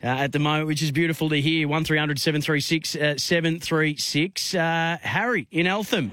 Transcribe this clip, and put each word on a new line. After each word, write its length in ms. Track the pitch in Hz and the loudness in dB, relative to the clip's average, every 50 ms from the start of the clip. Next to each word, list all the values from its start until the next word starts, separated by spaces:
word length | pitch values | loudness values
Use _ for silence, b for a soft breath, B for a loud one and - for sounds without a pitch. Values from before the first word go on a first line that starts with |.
uh, 60 | - | -4
at 240 | 120 131 131 143 139 | -2 0 0 -2 0
the 80 | 139 147 | 0 0
moment, 280 | 147 151 151 156 156 | 2 2 2 0 0
which 140 | 156 156 143 160 | 0 -2 0 0
is 80 | 151 | 0
beautiful 380 | 135 156 170 165 160 - 160 156 | 2 2 2 0 0 0 0 0
to 100 | 156 147 | 2 2
hear. 240 | 131 156 165 160 156 | 2 2 2 2 0
One 160 | 143 151 160 160 | 0 0 0 0
three 120 | 156 156 | 2 0
hundred 220 | 151 151 147 147 127 | 0 0 0 -2 0
seven 220 | - 160 147 151 | 0 0 0 0
three 180 | 143 - 156 143 | 0 0 0 0
six, 340 | - - 165 160 156 - - | 0 0 -2 -2 -2 -4 -4
uh, 220 | 151 147 147 147 | 0 0 0 0
seven 420 | 131 - - 180 170 160 165 160 170 | -2 0 0 2 2 2 0 -2 -2
three 340 | - - 165 156 156 151 151 | -2 0 2 2 2 2 0
six. 560 | - - - - 143 160 196 - - - - - | -2 -4 -2 0 0 0 0 -2 -6 -4 -2 0
Uh, 440 | 175 165 165 165 165 165 165 170 165 | 0 0 2 0 0 0 -2 -2 -4
Harry 460 | - - - 180 220 247 240 180 113 - | -4 -2 -2 0 0 0 0 -2 -4 -2
in 160 | - 160 175 | -2 0 2
Eltham 460 | 180 190 214 208 - 254 190 131 98 | 2 0 0 -2 0 0 0 0 -2